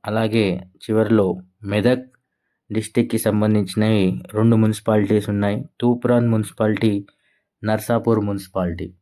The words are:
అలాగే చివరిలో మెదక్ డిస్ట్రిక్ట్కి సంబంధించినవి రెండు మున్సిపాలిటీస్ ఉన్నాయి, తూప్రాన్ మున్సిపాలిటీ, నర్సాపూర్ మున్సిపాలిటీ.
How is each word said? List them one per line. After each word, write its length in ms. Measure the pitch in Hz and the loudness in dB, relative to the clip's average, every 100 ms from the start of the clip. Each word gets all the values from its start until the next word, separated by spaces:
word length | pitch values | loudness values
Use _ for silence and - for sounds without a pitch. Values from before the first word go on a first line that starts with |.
| - | -4
అలాగే 400 | 110 110 113 101 87 - _ | -2 0 0 0 -2 -8 _
చివరిలో 500 | - 110 107 110 95 90 - _ | -2 0 4 2 2 -2 -10 _
మెదక్ 440 | 101 104 113 127 - _ _ _ _ _ _ | -4 0 2 0 -4 _ _ _ _ _ _
డిస్ట్రిక్ట్కి 480 | 107 107 127 117 110 | -6 -2 -2 0 0
సంబంధించినవి 840 | 110 104 107 107 92 - 107 107 92 92 - | 0 0 2 0 -2 -2 0 2 0 -2 -6
రెండు 260 | 107 113 113 | 0 2 4
మున్సిపాలిటీస్ 720 | 110 107 - 107 101 107 101 | 2 0 0 0 2 0 0
ఉన్నాయి, 300 | 101 101 107 - _ | -2 -2 -4 -8 _
తూప్రాన్ 480 | 120 120 120 120 117 | 0 0 2 2 2
మున్సిపాలిటీ, 640 | 110 104 - 107 107 113 101 98 _ _ _ _ _ | 0 -2 -2 -2 0 0 -2 -8 _ _ _ _ _
నర్సాపూర్ 580 | 107 107 - 117 117 110 | -4 -4 -2 -2 0 0
మున్సిపాలిటీ. 680 | 104 101 92 95 90 87 - _ | 0 -6 -6 -4 -4 -4 -10 _